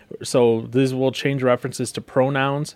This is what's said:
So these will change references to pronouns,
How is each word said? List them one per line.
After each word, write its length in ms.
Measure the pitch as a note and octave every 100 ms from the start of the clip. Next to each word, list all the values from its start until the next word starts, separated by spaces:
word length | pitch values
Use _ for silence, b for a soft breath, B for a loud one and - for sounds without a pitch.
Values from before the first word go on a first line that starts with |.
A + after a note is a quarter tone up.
| B -
So 380 | A#2 C3+ A#2+ A2+
these 320 | A#2 B2 C3+
will 180 | C3 C3
change 320 | B2 C#3+ C#3
references 480 | B2+ B2 C3 B2+ B2
to 80 | -
pronouns, 760 | - C#3 C3 C#3+ C3+ C#3+ D3+